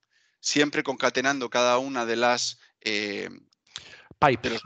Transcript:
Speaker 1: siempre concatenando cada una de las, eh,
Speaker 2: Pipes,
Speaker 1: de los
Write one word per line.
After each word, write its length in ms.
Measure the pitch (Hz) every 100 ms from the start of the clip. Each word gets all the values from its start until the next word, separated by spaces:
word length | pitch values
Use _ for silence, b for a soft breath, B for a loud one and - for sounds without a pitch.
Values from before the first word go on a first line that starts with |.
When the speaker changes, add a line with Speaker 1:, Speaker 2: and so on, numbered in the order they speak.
| _ _ _ _
Speaker 1:
siempre 440 | - 147 147 156
concatenando 640 | 139 127 123 131 131 143 120
cada 280 | 123 123 123
una 280 | 135 135 113
de 80 |
las, 460 | 113 120 120 - - b b
eh, 480 | 110 104 104 101 95 95 _ _ _ B B B B -
Speaker 2:
Pipes, 220 | 147 123
Speaker 1:
de 80 | -
los 140 | 113